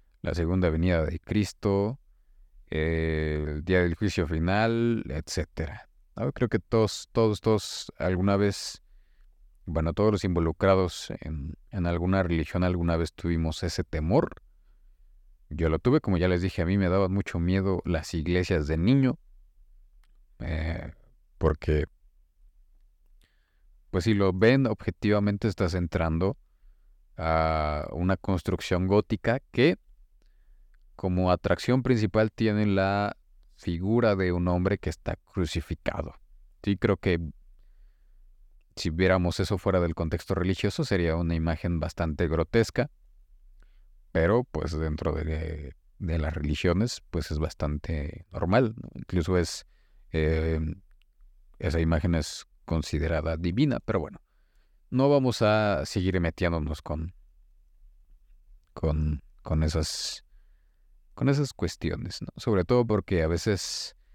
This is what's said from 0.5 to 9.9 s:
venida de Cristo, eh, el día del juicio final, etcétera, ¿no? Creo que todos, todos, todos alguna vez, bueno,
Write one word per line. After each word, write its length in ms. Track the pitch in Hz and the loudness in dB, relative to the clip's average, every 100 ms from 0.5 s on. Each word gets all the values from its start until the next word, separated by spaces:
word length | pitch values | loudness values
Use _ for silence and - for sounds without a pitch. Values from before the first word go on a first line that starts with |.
| 92 87 | 2 2
venida 340 | 80 90 85 | 2 2 2
de 140 | 78 85 | 0 -6
Cristo, 800 | - 101 95 - 101 98 104 135 _ _ _ - - - - | -4 -2 -2 -2 -2 0 -2 -6 _ _ _ -20 -20 -20 -8
eh, 720 | 80 80 80 80 78 78 76 76 | -4 -2 0 0 -2 -2 -2 -4
el 160 | 76 | -6
día 180 | 82 92 | 0 2
del 140 | 87 82 | 2 0
juicio 320 | 101 - 80 | -2 0 -2
final, 760 | 80 85 101 113 117 117 113 - | 0 0 2 2 2 0 0 -4
etcétera, 800 | - - - - - 80 - - _ _ | -8 -6 -6 -6 -8 -10 -10 -18 _ _
¿no? 180 | - 127 | -6 -6
Creo 160 | - 120 | -2 -2
que 120 | 104 | -2
todos, 480 | - 113 107 - - | 0 2 2 -2 -4
todos, 300 | 117 110 104 | 2 2 2
todos 520 | 113 107 - - - - | 2 0 0 -12 -14 -4
alguna 380 | 87 90 98 98 | -2 0 2 4
vez, 440 | 101 - - - _ - _ _ - _ - _ - | 2 0 -10 -14 _ -20 _ _ -20 _ -20 _ -6
bueno, 260 | 80 80 | -2 0